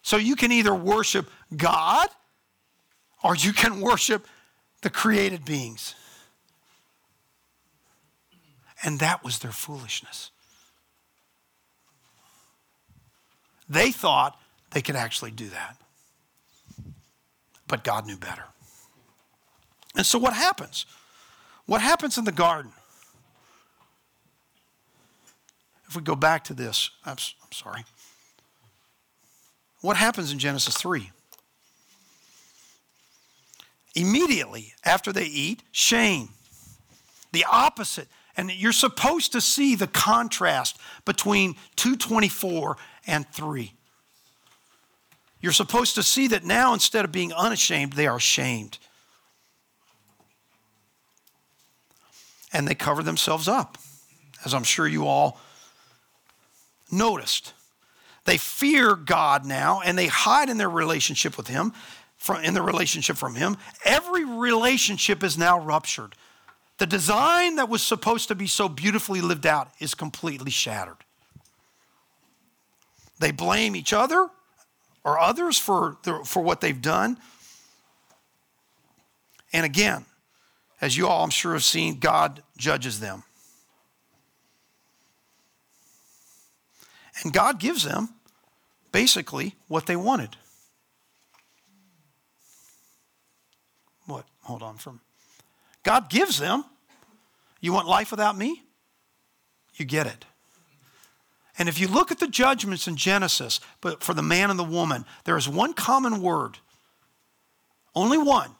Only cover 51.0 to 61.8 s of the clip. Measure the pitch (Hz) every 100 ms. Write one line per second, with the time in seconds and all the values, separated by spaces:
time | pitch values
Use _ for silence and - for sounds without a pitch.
51 | _ _ _ _ _ _ _ _ _ _
52 | _ - - _ - 160 143 - 147 147
53 | 156 165 - 160 156 254 165 - - -
54 | _ _ _ - 131 131 117 - 156 156
55 | 147 143 143 - - - - _ _ _
56 | _ _ _ _ _ _ _ _ _ 180
57 | 226 175 117 - - - _ _ _ _
58 | _ - - 175 - - 277 294 240 185
59 | 151 160 151 139 135 135 147 190 180 180
60 | 170 - 214 262 277 226 196 170 160 160
61 | - 143 160 - - 131 208 -